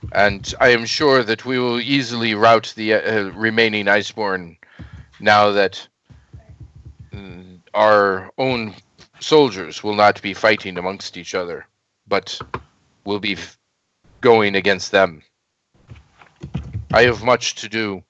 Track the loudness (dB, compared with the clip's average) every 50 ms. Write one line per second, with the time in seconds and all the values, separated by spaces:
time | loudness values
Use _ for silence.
0 | -16 -8 -2 0 0 0 0 -2 -8 -12 -4 0 2 2 4 2 0 -4 -6 -2
1 | 0 2 2 2 2 0 -4 -4 -4 -6 -4 -4 -2 -2 -4 -4 -4 -2 -2 -2
2 | -2 -4 -6 -4 -4 -2 -2 2 4 6 6 4 2 -2 -12 -8 -2 0 0 0
3 | 0 0 -2 -2 -2 -4 -8 -4 -4 -2 0 2 0 2 0 -2 0 2 2 0
4 | 0 -2 -8 -6 -6 -4 -4 -6 -8 -10 -18 _ -20 _ _ -20 -20 -20 -20 -20
5 | -20 _ _ _ 2 4 6 6 6 4 4 2 2 0 0 -6 -20 -20 _ _
6 | _ _ -20 -20 _ _ _ -20 -20 _ -20 _ -20 -20 _ -20 -20 -20 -20 _
7 | -20 -20 _ -18 -16 -16 -18 -18 -20 -20 -20 -20 _ _ _ 2 4 6 6 6
8 | 4 2 0 -2 -6 -12 -8 -4 -4 -2 -2 -4 -6 -8 -12 -16 _ _ _ _
9 | -20 _ _ _ -4 2 4 6 6 4 2 -4 -12 -12 -12 -10 -8 -6 0 4
10 | 4 4 4 2 -4 -10 -10 -2 0 0 0 0 -2 -10 -10 -8 -8 -8 -8 -8
11 | -12 -16 -16 -16 -16 -8 -6 -6 -6 -6 -10 -12 -14 _ _ _ _ _ _ _
12 | _ _ -4 -4 -4 -4 -14 -14 -16 -14 _ -16 -16 _ _ _ _ _ _ _
13 | _ -6 -6 -4 -4 -6 -6 -6 -10 -16 -18 _ _ _ _ _ _ _ _ _
14 | _ _ _ _ 4 4 6 6 4 4 0 0 0 0 0 -2 -2 0 2 2
15 | 2 2 0 -6 _ _ _ _ _ _ _ _ _ _ _ _ _ _ -20 -20
16 | _ _ _ _ -20 _ _ _ -20 -12 -10 -10 -10 -8 -10 -12 -10 -2 2 4
17 | 4 4 2 0 0 0 0 0 0 -6 -10 -10 -14 -10 -6 -6 -4 -4 -6 -8
18 | -12